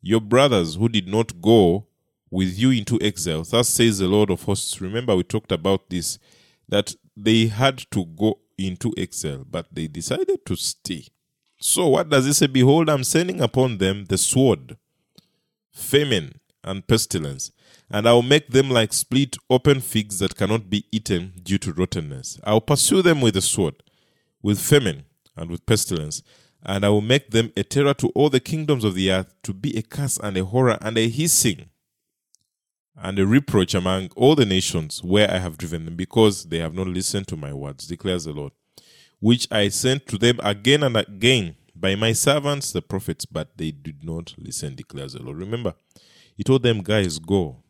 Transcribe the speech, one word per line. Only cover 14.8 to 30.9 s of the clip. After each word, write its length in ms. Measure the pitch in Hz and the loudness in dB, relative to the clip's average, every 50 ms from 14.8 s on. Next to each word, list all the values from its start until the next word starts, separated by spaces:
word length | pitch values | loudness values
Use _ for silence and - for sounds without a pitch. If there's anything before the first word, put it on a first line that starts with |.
| _ _ _ _ _ _ _ - _ _ _ _ _ _ _ _ _ _ | _ _ _ _ _ _ _ -20 _ _ _ _ _ _ _ _ _ _
famine, 680 | _ - - - - 143 151 143 123 95 78 65 - - _ _ _ _ | _ -12 -8 0 2 2 2 2 0 -2 -2 -6 -14 -20 _ _ _ _
and 240 | _ - 95 98 - | _ -10 -10 -10 -2
pestilence, 640 | _ 113 113 - - - 92 76 71 69 65 - - _ _ _ _ _ _ _ _ | _ 0 0 0 -2 -4 -6 -6 -6 -8 -10 -12 -16 _ _ _ _ _ _ _ _
and 180 | - 104 107 117 | -6 0 4 6
I'll 140 | 117 120 | 6 6
make 260 | 120 127 143 151 - - | 6 4 2 2 2 2
them 220 | 120 135 135 139 | 2 2 2 4
like 240 | 131 120 113 104 - | 2 0 0 0 -2
split 420 | - - _ 127 131 139 131 - - _ _ | -6 -4 _ 0 0 0 0 -4 -16 _ _
open 300 | 127 127 _ 147 143 135 | 0 2 _ 4 2 2
figs 380 | 120 - - 110 104 104 101 90 | 0 -2 -2 -2 -2 -2 -6 -4
that 160 | 98 92 - | -4 -4 -2
cannot 340 | - 104 95 107 113 104 92 | -2 -2 -2 -2 -2 -2 -2
be 160 | 98 104 - _ | -4 -4 -4 _
eaten 440 | - 110 - - 101 85 87 95 90 92 | -6 -6 -4 -2 -4 -4 -4 -8 -14 -18
due 160 | 87 85 98 98 | -6 -4 -4 -2
to 140 | - 98 76 | -2 -4 -4
rottenness. 680 | 80 92 - - 95 78 73 69 65 - - - - | -4 -4 -2 -2 -8 -8 -8 -12 -14 -14 -16 -16 -10
I'll 200 | - 104 107 113 | -2 2 2 2
pursue 400 | - - 151 139 - - - 190 | 2 2 0 2 2 2 2 4
them 180 | 180 175 165 147 | 4 4 4 4
with 140 | 131 113 101 | 4 2 2
the 80 | 95 | 2
sword, 400 | 90 - - - 95 76 - _ _ _ _ _ _ _ _ _ _ _ _ _ | -2 -2 0 0 0 -2 -2 _ _ _ _ _ _ _ _ _ _ _ _ _
with 180 | - 101 104 101 | -2 -2 -2 0
famine, 460 | - - 147 147 127 98 76 69 69 _ _ _ _ _ _ | 2 4 4 4 4 2 -4 -4 -12 _ _ _ _ _ _
and 140 | - 82 85 | -12 -10 -10
with 160 | 85 82 _ | -10 -10 _
pestilence, 560 | - 113 107 - - 95 80 76 76 76 - _ _ _ _ _ _ _ _ | 0 0 0 2 -2 -4 -4 -4 -6 -10 -12 _ _ _ _ _ _ _ _
and 200 | _ - 98 98 | _ -6 -4 0
I 60 | 101 101 | 2 2
will 140 | 104 104 | 2 2
make 280 | 104 110 127 147 - _ | 2 2 0 0 0 _
them 220 | - 113 113 117 _ 98 | 0 0 0 0 _ -6
a 40 | |
terror 300 | 101 _ - 139 143 143 139 | -6 _ 0 0 2 2 0
to 140 | - - - | 0 -2 -2
all 200 | - - 143 151 | 2 2 2 4
the 100 | 135 131 | 2 0
kingdoms 440 | - - 156 156 156 147 147 123 107 | 0 0 -6 -6 0 0 0 0 0
of 100 | 107 90 | -2 0
the 160 | 92 95 95 | 0 0 2
earth, 240 | 95 95 95 - _ _ | 0 0 -2 -6 _ _
to 100 | _ - | _ -12
be 240 | 95 95 101 147 - | -10 -6 -6 -6 -4
a 60 | 110 | -6
curse 340 | 110 _ - - 143 131 - | -8 _ -8 -6 -6 -4 -6
and 220 | - 104 104 98 95 | -6 -6 -6 -4 -4
a 80 | 92 | -4
horror 320 | 92 104 127 131 123 110 - | -2 0 2 2 2 2 0
and 160 | - 107 | -4 -4